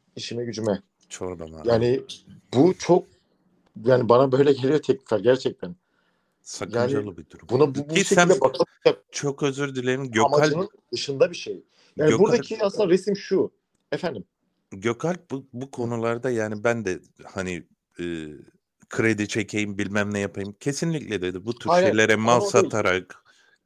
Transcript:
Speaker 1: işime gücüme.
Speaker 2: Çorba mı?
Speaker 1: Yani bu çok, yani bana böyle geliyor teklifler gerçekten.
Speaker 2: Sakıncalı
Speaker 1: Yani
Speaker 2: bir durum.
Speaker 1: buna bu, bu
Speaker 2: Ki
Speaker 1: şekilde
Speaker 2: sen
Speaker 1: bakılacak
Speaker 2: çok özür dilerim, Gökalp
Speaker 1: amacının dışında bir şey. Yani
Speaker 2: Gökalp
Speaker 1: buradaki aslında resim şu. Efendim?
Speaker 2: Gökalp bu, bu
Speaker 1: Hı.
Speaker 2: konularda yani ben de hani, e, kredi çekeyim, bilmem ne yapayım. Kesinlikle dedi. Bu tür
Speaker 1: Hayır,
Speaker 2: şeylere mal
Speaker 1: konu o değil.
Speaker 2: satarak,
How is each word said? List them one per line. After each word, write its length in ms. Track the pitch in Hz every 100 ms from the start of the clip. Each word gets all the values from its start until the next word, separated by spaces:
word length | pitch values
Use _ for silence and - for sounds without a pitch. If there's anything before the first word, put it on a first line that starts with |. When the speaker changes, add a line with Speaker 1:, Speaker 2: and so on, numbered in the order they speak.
| _ -
Speaker 1:
işime 280 | - 117
gücüme. 380 | 120 107 110 95 _ _ _
Speaker 2:
Çorba 380 | - 92 85 80
mı? 160 | 80
Speaker 1:
Yani 360 | 110 113 120 135 - - _ - -
bu 200 | 120 170 180
çok, 260 | - 180 - _ _ _ _ _ _ -
yani 240 | 113 127 113
bana 240 | 120 135
böyle 200 | 127 139
geliyor 300 | 135 135 151
teklifler 380 | - - - 107
gerçekten. 560 | 110 127 - - 90 87 _ _ _ _ _ _
Speaker 2:
Sakıncalı 500 | - - 92 117 123
Speaker 1:
Yani 240 | 139 104 82
Speaker 2:
bir 140 | 76
durum. 180 | - 82
Speaker 1:
buna 240 | 123 147
bu, 140 | 135 143
bu 60 |
Speaker 2:
Ki 100 | 170
Speaker 1:
şekilde 160 | 196 190
Speaker 2:
sen 200 | 175 185
Speaker 1:
bakılacak 640 | 131 - 175 _ 160 - _
Speaker 2:
çok 300 | - 143 139
özür 320 | 143 135 143
dilerim, 360 | 131 123 131 131
Gökalp 240 | 110 139
Speaker 1:
amacının 340 | 147 151 156 202 _ -
dışında 380 | 120 - 135 180
bir 60 | 170
şey. 260 | 110 92 _ _ _ -
Yani 140 | 156
Speaker 2:
Gökalp 180 | 117 208
Speaker 1:
buradaki 360 | 233 - 220
aslında 240 | 202 202 196
resim 280 | 190 208 196
şu. 340 | - 190 104 _ _ _ -
Efendim? 320 | 147 175 110 - _ _ _ _
Speaker 2:
Gökalp 600 | 98 113 117 160 180 -
bu, 140 | 135 139
bu 140 | 120 135
Speaker 1:
Hı. 40 |
Speaker 2:
konularda 600 | 131 117 117 113 117 127
yani 340 | 117 107 107
ben 200 | 117 117
de 160 | 98 87 _ _
hani, 380 | - 98 92 85 - _ _ -
e, 40 | 87 82 78 69 - _ _ _ -
kredi 400 | - 113 104 104
çekeyim, 500 | 117 95 107 104 98
bilmem 360 | 95 104 104
ne 40 | 101
yapayım. 360 | 98 104 98 -
Kesinlikle 600 | 143 139 165 160 104 101
dedi. 240 | 90 92 107
Bu 80 | 117
tür 120 | 156
Speaker 1:
Hayır, 160 | 175 190
Speaker 2:
şeylere 300 | 107 110 110
mal 240 | 113 120
Speaker 1:
konu 80 | -
o 40 |
değil. 100 | 120
Speaker 2:
satarak, 600 | - 110 101 92 - - _ _ _ _